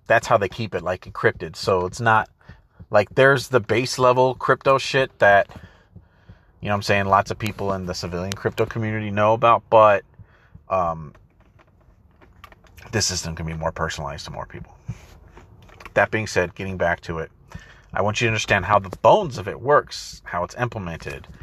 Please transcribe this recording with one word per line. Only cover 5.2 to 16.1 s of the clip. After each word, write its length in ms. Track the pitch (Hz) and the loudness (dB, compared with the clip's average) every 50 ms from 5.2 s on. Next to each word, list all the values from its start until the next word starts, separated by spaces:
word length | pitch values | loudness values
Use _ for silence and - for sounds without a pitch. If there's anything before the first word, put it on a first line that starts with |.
| 113 101 101 98 - - - - - - _ _ _ _ _ - _ _ _ _ _ - - _ _ _ _ _ | 6 6 6 6 4 2 -6 -20 -20 -20 _ _ _ _ _ -20 _ _ _ _ _ -20 -20 _ _ _ _ _
you 60 | - | -6
know 60 | 104 104 | -4 -4
what 40 | |
I'm 60 | 101 104 | -4 0
saying, 220 | - 104 101 98 | 0 0 0 2
lots 260 | 95 95 98 101 - | 4 4 2 2 0
of 80 | 110 - | -6 -6
people 340 | - 107 95 - 101 98 95 | -6 -8 -6 -6 -6 -4 -4
in 120 | 95 92 | -4 -6
the 80 | 90 87 | -8 -8
civilian 400 | - - 87 90 87 90 98 95 | -8 -8 -8 -6 -6 -6 -6 -8
crypto 320 | - - 110 - - 110 | -6 -6 -6 -2 -2 -4
community 460 | 107 - 117 110 110 110 110 107 104 | -4 -4 -6 -6 -6 -6 -6 -6 -6
know 220 | 101 104 104 107 113 | -2 0 2 2 2
about, 300 | 117 120 117 113 98 - _ | 4 4 4 4 4 2 _
but, 340 | 110 110 107 107 101 95 - _ _ - - _ _ _ _ _ _ - _ _ | 6 8 8 8 6 4 0 _ _ -20 -20 _ _ _ _ _ _ -20 _ _
um, 440 | 95 92 87 85 80 80 78 69 - - _ _ _ _ _ _ _ _ _ _ _ _ _ _ _ _ _ _ _ _ - _ _ - - - - _ _ _ _ - - - | -2 -2 0 -2 -4 -8 -12 -18 -20 -20 _ _ _ _ _ _ _ _ _ _ _ _ _ _ _ _ _ _ _ _ -20 _ _ -20 -20 -20 -20 _ _ _ _ -20 -18 -6
this 140 | 117 107 95 | -4 -2 -2
system 300 | - 95 87 - 85 80 | -2 -4 -6 -8 -8 -8
can 100 | 82 82 | -8 -8
be 80 | 80 82 | -8 -8
more 180 | 80 80 80 | -4 -6 -6
personalized 540 | - - 82 80 - - 76 71 73 78 - | -4 -4 -6 -4 -4 -8 -8 -10 -10 -12 -14
to 60 | - | -14
more 140 | 67 - - | -12 -12 -12
people. 320 | - - - - - - _ _ - - - - - - - - - _ - - _ - - - - - - - - - | -14 -14 -18 -18 -20 -20 _ _ -14 -14 -14 -18 -20 -20 -20 -20 -20 _ -20 -20 _ -20 -20 -20 -20 -20 -20 -20 -2 0
That 160 | 110 101 - | 0 2 2